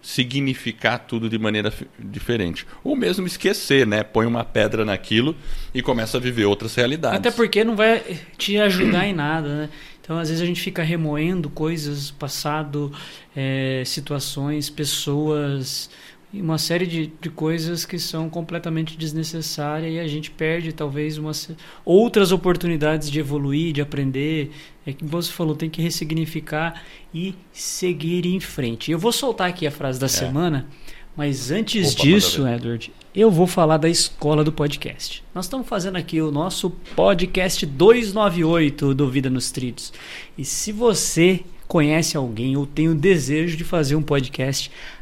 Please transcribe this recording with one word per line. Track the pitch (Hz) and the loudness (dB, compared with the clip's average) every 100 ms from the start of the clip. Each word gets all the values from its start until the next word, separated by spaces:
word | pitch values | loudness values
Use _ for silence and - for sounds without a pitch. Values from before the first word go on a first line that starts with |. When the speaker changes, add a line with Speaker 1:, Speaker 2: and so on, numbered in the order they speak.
Speaker 1:
significar | - - 123 135 139 127 - 110 123 120 | -8 -2 -2 0 -2 -2 -6 0 0 0
tudo | - 120 113 | -4 -4 -2
de | 110 | 0
maneira | 110 107 104 | 0 0 -2
fi-, | - - - | -4 -12 -14
diferente. | 104 101 - 117 87 78 - - | -12 -10 -2 0 0 -4 -10 -10
Ou | - 294 | -4 0
mesmo | 190 180 180 | 0 0 -2
esquecer, | - 180 175 - 139 117 | -2 -2 -2 4 4 6
né? | 104 | 2
Põe | 107 113 113 | 2 2 2
uma | 117 117 | 0 -2
pedra | - 107 113 107 | 2 2 2 0
naquilo | 95 - 110 135 170 - - - | -2 2 2 2 -2 -4 -4 -4
e | 127 | -4
começa | 127 123 110 131 | 0 0 0 -2
a | |
viver | 123 120 101 | -2 2 2
outras | 101 113 117 | 2 0 0
realidades. | 123 151 143 196 | 0 2 0 0
Speaker 2:
Até | 240 | 0
porque | 226 226 202 | 2 2 4
não | 226 220 | 2 4
vai | 220 226 - 175 - - | 4 4 0 -10 -12 -8
te | - 208 | -2 2
ajudar | 208 185 185 175 196 | 4 4 2 2 2
em | |
nada, | 180 147 160 147 | 0 -2 -2 -2
né? | 147 151 - - - | -4 -6 -10 -20 -20
Então, | - 165 | -8 -4
às | 160 | -2
vezes, | 160 | -2
a | 175 | -2
gente | 175 | -2
fica | - 185 | -4 -4
remoendo | 160 170 156 147 160 185 147 | -2 0 -2 0 0 -2 -4
coisas, | - 156 170 147 147 143 | -4 -4 -2 -4 -6 -8
passado, | - 139 - 151 151 151 147 143 143 - - - - | -8 -8 -6 -4 -4 -4 -4 -6 -8 -16 -18 -14 -6
é, | 135 135 131 131 | -2 -2 -2 -2
situações, | 127 - 139 143 139 - 139 151 147 | -4 -6 -6 -6 -6 -6 -4 -4 -6
pessoas, | - 147 - - 143 151 151 143 139 131 - - - - - - | -6 -4 -4 -2 -2 0 0 0 -2 -4 -8 -10 -16 -20 -20 -16
e | 202 | -6
uma | 170 160 | -2 -2
série | - 170 170 | 0 0 -2
de, | 165 156 - | -2 -6 -6
de | 165 | -12
coisas | - 156 165 160 170 - | -4 -2 -2 -2 -4 -6
que | 175 | -6
são | - 160 160 | -6 -4 -6
completamente | 170 160 170 170 160 160 156 | -6 -6 -6 -4 -4 -4 -6
desnecessárias | 160 156 156 170 156 - 147 151 165 | -6 -4 -6 -6 -6 -4 -4 -4 -4
e | 165 | -4
a | 165 | -4
gente | 147 151 | -6 -8
perde, | - 156 165 160 | -4 -2 -2 -4
talvez, | 156 147 139 151 156 | -6 -4 -2 -4 -4
uma | 151 | -6
se-, | 147 - 165 - - | -6 -8 -14 -16 -14
outras | - 180 233 226 190 | 6 6 8 6 6
oportunidades | 185 185 170 175 165 151 156 147 | 4 4 2 2 2 2 2 0
de | 143 | -2
evoluir, | 139 147 139 143 170 | -2 -2 0 0 0
de | 143 | -2
aprender. | 143 139 135 131 147 160 139 - - - - | -2 -2 -2 0 -2 -2 -4 -8 -20 -14 -12
É | |
que | 135 156 | -8 -4
você | 170 170 | -4 -4
falou, | - 165 151 | -2 -2 0
tem | 160 | -4
que | 156 | -2
ressignificar | 165 170 156 160 156 160 143 151 165 160 - - - | -2 -2 -2 -2 -2 -4 -6 -4 -4 -6 -16 -20 -12
e | 160 185 185 - | -6 -6 -8 -16
seguir | - - - 180 170 160 175 175 | -10 -8 -2 -2 0 0 0 2
em | 180 | 0
frente. | - - 123 113 - | -2 -4 -4 -4 -2
Eu | 165 | 0
vou | 208 | 2
soltar | 233 277 - 180 | 0 0 0 -2
aqui | 180 147 | 0 -4
a | |
frase | 143 135 127 | -2 -4 -2
da | 131 | 0
Speaker 1:
É. | |
Speaker 2:
semana, | - 131 135 175 143 127 - - - - - | 0 0 0 2 0 -4 -12 -14 -14 -14 -4
mas | 147 131 120 | -2 -2 -2
antes | 175 220 220 170 | -2 0 2 2
Speaker 1:
Opa, | - | 4
Speaker 2:
disso, | 139 196 - - | 6 6 6 2
Speaker 1:
manda | 135 | 0
ver. | 120 | 0
Speaker 2:
Edward, | 117 117 - - - - | -2 -6 -8 -16 -12 4
eu | 220 | 6
vou | 165 180 | 8 4
falar | 180 160 156 | 6 4 6
da | 160 | 4
escola | 170 - - 147 151 | 2 0 0 2 4
do | 151 | 2
podcast. | 156 147 143 - - - - - | 2 -2 -2 -8 -8 -10 -10 -10
Nós | - 180 | -8 -6
estamos | 269 240 | -6 -4
fazendo | 220 180 180 | -4 -2 -4
aqui | - 160 | -2 0
o | 156 | 0
nosso | 143 175 180 180 - - - | 0 -2 -2 -4 -4 -6 4
podcast | 180 196 180 - 185 - 190 | 6 6 2 2 0 0 -2
dois | 135 180 240 220 | 6 8 8 6
nove | 202 208 175 | 2 2 4
oito | 160 170 156 139 139 | 4 4 4 2 0
do | 135 143 | 2 2
Vida | 131 135 | 2 0
nos | 127 - | 0 -2
Trilhos. | - 127 113 - - - - - - | -4 -6 -8 -12 -14 -16 -16 -14 -10
E | |
se | 139 - - | -6 -4 -4
você | 208 233 185 - - 175 185 - - - | 2 2 4 0 4 6 4 -2 -14 0
conhece | 175 147 156 160 160 | 2 4 4 2 0
alguém | 131 107 123 135 | -2 -2 0 0
ou | 143 | -2
tem | - 160 | 0 2
o | 160 | 4
desejo | 170 180 127 147 170 156 | 4 4 2 0 0 -2
de | |
fazer | 170 175 143 151 | -2 0 2 2
um | |
podcast, | 143 143 131 - 135 135 - - - - | 2 0 0 -2 -2 -2 -6 -12 -16 -14